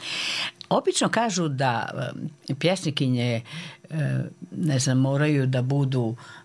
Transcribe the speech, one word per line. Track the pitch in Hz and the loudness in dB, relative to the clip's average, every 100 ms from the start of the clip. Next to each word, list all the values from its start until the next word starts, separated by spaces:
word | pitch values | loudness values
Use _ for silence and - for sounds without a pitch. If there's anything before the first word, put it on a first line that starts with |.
| - - - - - - - | -10 -6 -6 -6 -6 -8 0
Obično | 269 330 - 202 | 2 2 2 2
kažu | 220 233 180 165 | 2 0 0 0
da, | 131 135 117 - - 131 - 156 - - | 0 0 0 -2 -6 -6 -6 -10 -8 -8
em, | 135 | 0
pjesnikinje, | 160 185 160 127 135 123 120 117 120 160 175 - - | 0 0 -2 0 2 2 2 0 -4 -12 -14 -16 -8
e, | 160 139 131 - - - | -2 0 0 -4 -8 -12
ne | - 165 135 | -2 0 2
znam, | 131 131 | 4 4
moraju | 135 139 151 147 131 | 4 4 2 4 2
da | 131 | 2
budu, | 123 143 139 131 117 113 - - | 2 2 2 2 0 -2 -10 -20